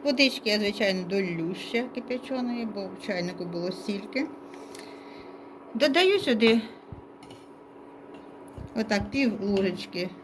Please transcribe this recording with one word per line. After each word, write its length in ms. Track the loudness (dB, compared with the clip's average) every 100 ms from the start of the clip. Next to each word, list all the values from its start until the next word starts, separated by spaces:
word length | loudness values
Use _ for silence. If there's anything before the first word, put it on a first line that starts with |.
Водички 460 | 2 6 6 6 0
я, 100 | 2
звичайно, 480 | 2 2 2 2 0
долью 480 | 0 0 0 -2 -4
ще 280 | -2 -2
кип'яченої, 800 | -2 -6 -6 -6 -4 -4 -2 -2 -4
бо 220 | -6 -8
в 180 | -8 -4
чайнику 400 | -2 -2 -4 -6
було 260 | -4 -4
стільки. 560 | -4 -4 -4 -4 -4 -4 -6 -16 -16 -16 -14 -14 -16 -16 -16 -16 -16 -18 -18 -10
Додаю 460 | 2 4 6 6 6
сюди 420 | 4 6 8 6 2 -12 -16 -16 -16 -20 -20 -20 -20 -20 -20 -18 -18 -18 -18 -18 -18 -18 -16 -14 -8 -4
отак 360 | 0 0 0
пів 300 | 2 2 2
ложечки 680 | 0 2 2 0 -8 -6 -6 -6